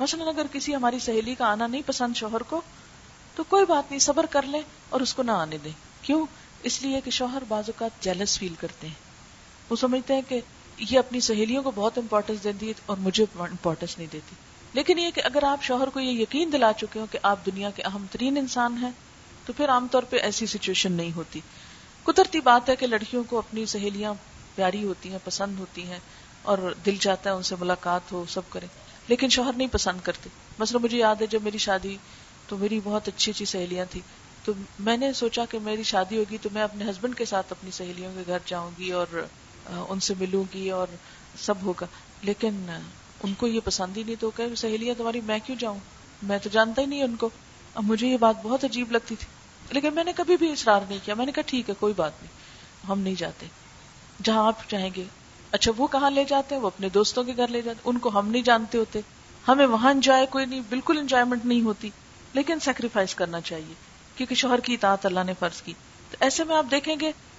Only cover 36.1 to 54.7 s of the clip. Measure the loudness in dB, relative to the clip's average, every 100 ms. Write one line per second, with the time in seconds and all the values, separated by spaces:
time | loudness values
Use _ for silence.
36.1 | 0 -2 -4 -6 -2 -2 -2 -6 -4 -4
37.1 | -4 -2 -2 -2 -10 -12 -10 -10 -10 -10
38.1 | -10 -4 -4 -4 -8 -8 -8 -4 -2 -2
39.1 | -4 -8 -12 -20 -20 -12 -10 -6 -4 -2
40.1 | -2 0 -2 -2 -6 -4 -2 -4 -8 -20
41.1 | -20 -20 -10 -4 -2 -2 -4 -8 -12 -20
42.1 | -8 -6 -2 -2 -2 -8 -10 -12 -18 -20
43.1 | -8 -6 -2 0 0 -2 -2 -4 -6 -8
44.1 | -4 -4 -2 -4 -4 -4 -2 -2 -2 -2
45.1 | -4 -2 -4 -4 -6 -6 -6 -12 -20 -20
46.1 | -10 -2 -2 2 4 4 2 -2 0 -2
47.1 | 0 -4 -4 -20 -20 -14 -4 0 2 4
48.1 | 6 4 4 0 0 0 -2 0 0 -2
49.1 | -12 -12 -18 -20 -20 -4 0 0 0 -2
50.1 | -2 4 4 4 2 4 4 4 -8 -6
51.1 | -2 -2 -2 -2 -4 -2 0 0 0 -2
52.1 | -4 -20 -20 -20 -20 -20 -16 -4 -2 -2
53.1 | -2 -6 -8 -18 -18 -20 -20 -20 -20 -20
54.1 | -4 2 4 4 2 -4